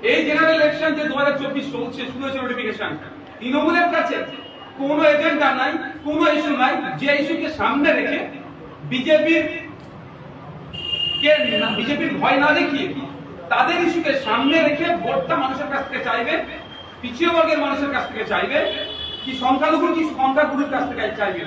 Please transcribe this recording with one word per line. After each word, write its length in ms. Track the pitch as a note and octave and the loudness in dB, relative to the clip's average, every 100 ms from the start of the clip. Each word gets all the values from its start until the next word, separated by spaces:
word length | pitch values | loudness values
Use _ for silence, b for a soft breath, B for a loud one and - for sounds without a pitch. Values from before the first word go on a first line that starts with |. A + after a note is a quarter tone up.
| - | 4
এই 100 | D4 D#4 | 2 4
জেনারেল 300 | D4+ D#4+ D#4+ | 4 4 6
ইলেকশন 320 | D4+ D#4 D#4 D4+ | 4 2 0 0
যে 40 | D4 | -2
দু 60 | C4+ | 2
হাজার 180 | C#4+ - | 2 2
চব্বিশ 260 | C#4 C#4 - | -2 -4 -4
চলছে, 260 | - A#3+ - B3 | -4 -6 -6 -8
শুরু 120 | B3+ | -6
হয়েছে 160 | C4+ C4+ | -6 -4
নোটিফিকেশন, 480 | B3 A#3+ A3 G#3 F#3 D3+ - - - - | -4 -4 -4 -4 -6 -6 -12 -16 -18 -10
তৃণমূলের 500 | A#3+ C#4+ D4+ E4+ F4 | -2 2 4 4 2
কাছে 220 | E4 - C4+ - - - - - - | 2 0 -2 -6 -10 -16 -18 -18 -6
কোনো 240 | C#4 D4+ D#4 | 0 4 6
এজেন্ডা 360 | D4 D#4 D4 C#4 B3 | 6 4 4 2 2
নাই, 120 | C4+ E4 D4 - | 0 -2 -6 -8
কোনো 200 | C#4+ D#4 D#4 D4 | -4 2 4 4
ইস্যু 160 | D4+ B3+ | 0 2
নাই, 120 | B3+ - - - | 2 2 -4 -4
যে 80 | C#4 D4 | 0 2
ইস্যুকে 280 | D#4 E4 - - | 2 -2 -4 -2
সামনে 320 | G3+ C#4+ D#4+ - | 0 2 4 4
রেখে 200 | - - - - - - - - D3 | 2 -2 -6 -10 -16 -16 -18 -14 -6
বিজেপির 540 | B3+ D#4 D4+ D#4 D#4+ D4+ - - - - - - - - - - - - - - - - - | -4 4 4 6 2 2 -6 -12 -16 -16 -18 -18 -18 -18 -16 -16 -16 -14 -10 -6 -2 -2 0
কে, 120 | D4 D4+ B3 G#3 - A3 | 4 4 4 0 -2 -2
বিজেপির 340 | A#3+ D4 - C#4+ | -2 -2 -2 0
ভয় 200 | C#4 C#4 | 2 4
না 60 | D4 D4+ | 4 4
দেখিয়ে 280 | - C#4 - - - - - - - | 2 0 -4 -6 -10 -12 -14 -14 -2
তাদের 240 | - - F4 F4 | 2 2 2 2
ইস্যুকে 260 | E4+ D4+ - A3 | 2 0 0 0
সামনে 300 | A#3 C#4 D#4+ D4+ | 2 4 4 4
রেখে 200 | - E4+ F4 | 2 0 0
ভোটটা 320 | - C4+ C4 E4 | 0 -2 0 0
মানুষের 260 | - C#4 C#4+ | 0 -4 -4
কাছ 100 | C#4 C4+ | -4 -4
থেকে 140 | B3+ A#3+ | -4 -2
চাইবে, 260 | A#3 B3 E4 - - - - - - | -2 0 -2 -4 -10 -14 -16 -16 -12
পিছিয়ে 300 | A#3+ - E4+ | -10 0 2
বর্গের 260 | E4+ D#4+ D4+ | 4 4 4
মানুষের 260 | C#4 C#4 C#4+ | 0 0 -2
কাছ 100 | B3+ - | -2 -4
থেকে 140 | G#3+ G#3 | -6 -2
চাইবে, 260 | F#3+ F#3+ C#4+ F4 - - - - - | -2 0 0 0 -2 -6 -8 -10 -10
কি 100 | - - | -8 -2
সংখ্যালঘুর 500 | B3+ C#4 D4+ D#4 E4+ E4 | 2 2 4 4 2 0
কি 60 | D#4 - | -2 0
সংখ্যাগুরুর 520 | C4 C4+ D4+ C#4 C#4+ | 2 4 2 2 -2
কাছ 100 | C4 - | -2 -2
থেকে 140 | A#3+ - - | -4 -4 -2
চাইবে। 220 | G3+ F3 | -4 -4